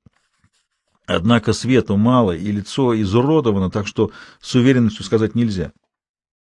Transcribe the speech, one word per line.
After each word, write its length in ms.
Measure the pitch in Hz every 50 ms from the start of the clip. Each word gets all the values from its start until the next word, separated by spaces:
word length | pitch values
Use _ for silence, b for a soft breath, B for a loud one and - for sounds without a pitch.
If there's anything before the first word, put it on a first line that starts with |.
| _ _ _ _ _ _ _ _ _ _ _ _ _ _ _ _ _ _ _ _ _
Однако 480 | - 95 87 85 113 120 117 - 120 101
свету 420 | - - 120 131 120 - - 101
мало, 380 | 101 107 120 127 127 117 95 87
и 160 | 80 92 104
лицо 480 | 104 104 95 - - - 135 123 117 110
изуродовано, 680 | 107 95 98 120 123 143 160 156 143 113 101 98 95 90
так 180 | - 107 101
что 240 | - - - 110 92 B B B B B B
с 140 | - - -
уверенностью 480 | 127 120 135 135 123 117 107 - - -
сказать 320 | - 120 107 110 107 -
нельзя. 380 | 120 120 113 101 92 80 82 - _ _ _ _ _ _ _ _ _ _ _ _ _